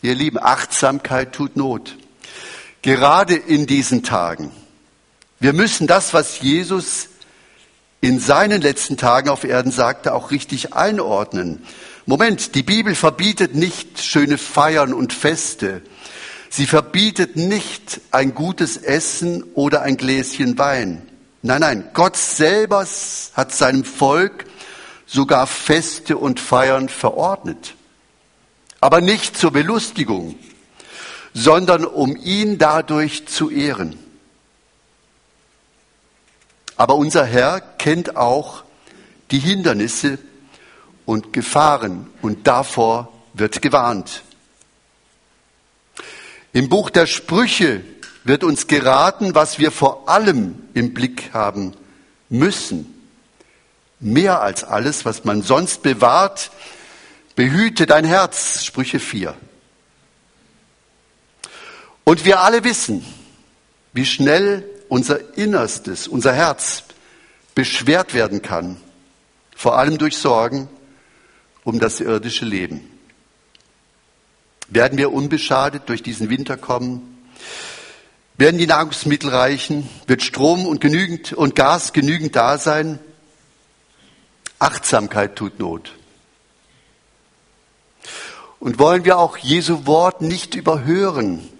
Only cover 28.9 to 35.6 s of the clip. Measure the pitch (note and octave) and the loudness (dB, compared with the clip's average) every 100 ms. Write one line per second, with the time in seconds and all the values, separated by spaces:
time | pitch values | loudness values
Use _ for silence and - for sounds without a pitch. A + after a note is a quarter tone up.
28.9 | E3 F3 G#3+ - - E3+ C#3 D#3 A3+ - | 4 4 0 -2 0 2 2 0 -2 -4
29.9 | - A2+ F#2+ E2 D2+ - _ _ _ - | -6 -4 -4 -6 -14 -20 _ _ _ -20
30.9 | - - - - A#2+ A#2 E3 F#3 E3+ E3 | -20 -18 -18 -16 0 6 6 6 2 2
31.9 | D3+ B2+ - F3 G3 G#3+ F#3+ D3+ D#3 D#3 | 0 -2 -2 -4 0 0 2 4 4 0
32.9 | D#3 D3+ - - - D#3 C#3+ D3 A2+ E2 | 0 0 -4 -10 -4 -2 -2 -2 -4 -6
33.9 | D2+ - _ _ _ _ _ _ _ _ | -8 -20 _ _ _ _ _ _ _ _
34.9 | _ _ _ _ _ _ _ | _ _ _ _ _ _ _